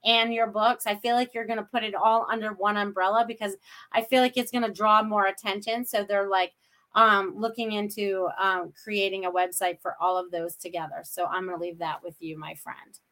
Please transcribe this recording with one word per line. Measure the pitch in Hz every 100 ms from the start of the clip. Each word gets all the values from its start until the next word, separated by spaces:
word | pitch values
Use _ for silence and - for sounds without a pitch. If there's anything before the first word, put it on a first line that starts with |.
| 214
and | 233 226
your | 226 226
books. | 202 220 240 -
I |
feel | 208 240
like | 240 247
you're | 233
gonna | 220 226 208
put | 247
it | 220
all | 196 214 226 226
under | 226 214
one | 196 202 208
umbrella, | 202 196 185 220 226
because | 226 208 196 _ - -
I | -
feel | 226 262
like | 254 247
it's | 240
gonna | 247 226
draw | 208 214 214
more | 220 214 196
attention. | 196 220 196 208 226
So | 247 220
they're, | 202 202 196
like, | 190 185 _ _ _ _
um, | - 220 202 190 202
looking | 226 226 220
into, | 214 208 208 202 190 185 -
um, | 190 185 170 -
creating | - 208 196 190 185
a |
website | 180 180 180 185 170
for | 180 -
all | 175 185
of | 180
those | 175 170 170
together. | 180 170 156 143
So | 156 - 175
I'm | 185
gonna | 185 175
leave | 175 170
that | 165 156
with | 175 165
you, | 165 156
my | 156
friend. | 160 - 135 - - _